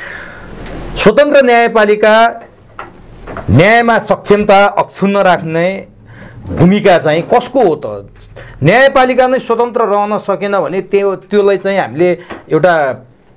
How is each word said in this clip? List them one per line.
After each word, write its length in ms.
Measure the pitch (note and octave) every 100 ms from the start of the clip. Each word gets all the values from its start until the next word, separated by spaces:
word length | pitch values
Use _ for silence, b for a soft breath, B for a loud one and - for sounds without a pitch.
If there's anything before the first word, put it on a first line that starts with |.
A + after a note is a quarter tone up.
| B B B B B - - - - -
स्वतन्त्र 460 | G3+ G#3+ D4 C#4+
न्यायपालिका, 960 | B3+ A#3 A#3 A3+ G#3 G#3+ G#3+ A3 A#3 A#3 - - - - - - - - - - -
न्यायमा 500 | A2 F#3+ A#3 A#3 A3
सक्षमता 680 | - F#3+ - G3+ G#3 G3 G3+
अक्षुण्ण 520 | G3+ D3+ - G3 G3+
राख्ने 720 | F#3+ E3+ D#3+ D#3+ F3+ G3 - - B B B B -
भूमिका 480 | - F3 G#3 G3 E3
चाहिँ 240 | D3 D#3
कसको 420 | E3 A#3 A#3+ C4+
हो 120 | G3+ D3
त? 340 | A#2+ G#2 G2+ - - B B -
न्यायपालिका 640 | C#3+ A3+ C4+ C4+ B3+ B3+ B3+
नै 120 | B3+
स्वतन्त्र 420 | - A3 A#3+ A3+
रहन 360 | G#3+ G3+ G#3 G#3
सकेन 420 | G3+ F#3 G3+ G3+
भने 220 | C#3+ F#3
त्यो, 340 | F#3+ G3 G3+ F#3
त्यसलाई 420 | - G#3 G3+ F#3+
चाहिँ 220 | F#3+ G3
हामीले 380 | B2+ C3+ F3+ E3+ B B -
एउटा 400 | D#3 F3+ E3 C#3 A#2+ - _ _